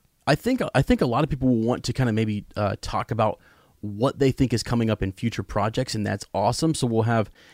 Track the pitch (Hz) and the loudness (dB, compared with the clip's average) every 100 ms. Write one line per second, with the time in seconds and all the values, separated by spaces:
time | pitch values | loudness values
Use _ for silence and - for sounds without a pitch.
0 | _ _ - 147 233 254 156 131 - 247 | _ _ 0 0 2 -2 0 0 2 2
1 | 131 120 156 131 131 117 113 123 - 127 | 2 2 0 0 2 2 2 -2 -2 0
2 | 123 107 110 104 - - 101 104 - - | 0 2 0 -2 -6 -4 -2 -2 -4 -6
3 | - 113 107 - _ _ _ _ 104 101 | -4 0 0 -2 _ _ _ _ -10 -2
4 | 131 - 135 - 127 117 - 120 110 107 | -2 2 2 2 0 0 0 0 0 0
5 | 98 - 117 - 101 107 104 120 131 113 | -2 -2 -4 -4 -4 -2 -2 -2 -4 -4
6 | 101 101 - 98 101 120 160 151 123 113 | -4 -4 -4 0 0 2 0 0 0 0
7 | 110 113 107 - - | 2 0 -2 -8 -20